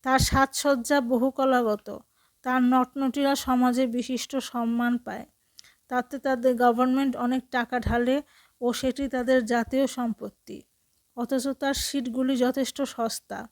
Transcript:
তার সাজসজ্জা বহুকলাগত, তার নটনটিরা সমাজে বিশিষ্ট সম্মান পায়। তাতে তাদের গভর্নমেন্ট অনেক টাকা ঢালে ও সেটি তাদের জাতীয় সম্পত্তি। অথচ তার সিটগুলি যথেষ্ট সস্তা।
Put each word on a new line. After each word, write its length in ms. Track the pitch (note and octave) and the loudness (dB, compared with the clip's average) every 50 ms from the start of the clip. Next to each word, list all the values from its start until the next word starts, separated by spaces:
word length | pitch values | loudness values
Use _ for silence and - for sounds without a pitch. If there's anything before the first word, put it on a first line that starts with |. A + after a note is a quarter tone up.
তার 180 | - C4 C4 C4 | 0 2 2 2
সাজসজ্জা 800 | B3+ - - C4+ C4+ C4+ - - - D4 C#4 B3+ A#3 - C#4+ C#4+ | 4 4 4 4 4 2 0 -2 2 2 2 2 2 2 2 2
বহুকলাগত, 960 | B3+ A#3 C4 A#3 A#3+ C4+ B3+ - C4+ C4+ C4 B3 A#3+ A3 G#3+ G#3 _ - G3+ - - _ _ _ _ _ _ _ | 2 2 2 2 2 0 0 0 2 2 4 2 2 0 -2 -2 _ -14 -14 -14 -16 _ _ _ _ _ _ _
তার 220 | _ B3+ B3+ C4 B3+ | _ -2 0 2 4
নটনটিরা 720 | B3 B3+ B3+ B3 B3+ _ C#4 C4+ C4 A#3 C#4+ C#4 C#4 C#4 | 4 4 4 2 0 _ -4 -2 -2 0 0 2 2 0
সমাজে 520 | C#4 - - B3+ B3 B3 B3+ B3 B3 C4 | 0 0 0 2 2 2 2 2 2 0
বিশিষ্ট 480 | B3 A3+ B3 B3+ - C4 A#3 - - - | 0 -2 -4 -4 -4 -4 -6 -6 -4 -6
সম্মান 600 | C4+ A#3+ - - A#3+ A#3+ A#3 A#3 A#3+ A#3+ A#3+ A#3+ | -6 -6 -6 -6 -4 -2 -2 -2 0 0 0 0
পায়। 280 | A#3+ _ - F#3 - - _ _ _ _ _ _ - _ - _ _ _ | -2 _ -8 -12 -12 -12 _ _ _ _ _ _ -20 _ -20 _ _ _
তাতে 320 | _ B3+ B3 B3 _ - C4+ | _ -4 -4 -4 _ -10 -6
তাদের 360 | - C4+ C4 B3 A#3 C4 B3+ | -2 -2 -2 2 2 2 2
গভর্নমেন্ট 600 | A#3 B3 B3 A#3 A#3 B3 B3+ B3+ C4+ C#4 C4+ B3 | 6 4 4 4 4 2 2 2 2 0 0 -2
অনেক 280 | - - B3 B3+ C4 - _ | -2 -2 -2 -2 -2 -4 _
টাকা 280 | - B3 A#3 - C4 B3 | -4 -4 -4 -2 -4 -4
ঢালে 420 | A3 - A#3 A#3+ A#3+ B3 C4 C#4+ C#4+ _ _ _ _ _ _ _ | -2 0 0 0 2 2 0 0 -2 _ _ _ _ _ _ _
ও 120 | A#3+ A#3+ A#3+ | -4 -2 -2
সেটি 340 | - - C4 B3 - C#4 | 0 -2 -4 -2 -2 -6
তাদের 380 | C4 - B3+ A#3+ A#3 C4 B3+ A#3 | -4 -4 -4 0 2 2 2 4
জাতীয় 420 | G#3+ A#3+ A#3+ A3+ - - C4 C#4 | 2 0 0 0 0 0 0 0
সম্পত্তি। 760 | B3+ - - B3 A#3 G#3+ _ - G3+ _ _ _ - - - - _ _ _ _ _ _ _ _ _ _ | 0 -2 -4 -4 -4 -4 _ -10 -14 _ _ _ -18 -18 -18 -18 _ _ _ _ _ _ _ _ _ _
অথচ 320 | B3 A#3+ A#3+ C4+ C4 A#3 | -8 -4 -2 -2 -2 0
তার 260 | C#4 C4 _ D4 C4+ C#4 | -2 -4 _ -2 -2 -2
সিটগুলি 640 | - - - - C#4 A#3+ B3+ A3+ B3+ C4 B3+ C#4 | -2 -4 -4 -4 -4 -4 -4 -4 -2 0 0 2
যথেষ্ট 440 | A#3+ B3 B3 C4 C#4+ C4 - - - | 2 2 0 2 0 -4 -4 -4 -6
সস্তা। 680 | C#4 B3+ - - A#3 A3+ - - _ _ G3+ G#3 A3 A3+ | -6 -6 -4 -6 -4 -4 -4 -8 _ _ -14 -14 -14 -16